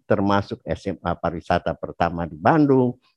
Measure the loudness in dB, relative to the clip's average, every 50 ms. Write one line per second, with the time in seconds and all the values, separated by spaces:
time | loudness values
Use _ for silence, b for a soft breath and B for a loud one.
0 | _ -2 -2 0 2 2 2 0 0 -2 -8 -12 _ -8 -8 -6 -6 -8 -8 -6
1 | -4 -6 -4 -2 -4 -4 -4 -6 -4 -2 -2 0 0 -4 -6 -6 -8 -12 -4 -2
2 | -2 -2 -2 -4 -6 -8 -8 -2 0 2 4 4 4 4 4 4 2 0 -2 -6
3 | _ _ _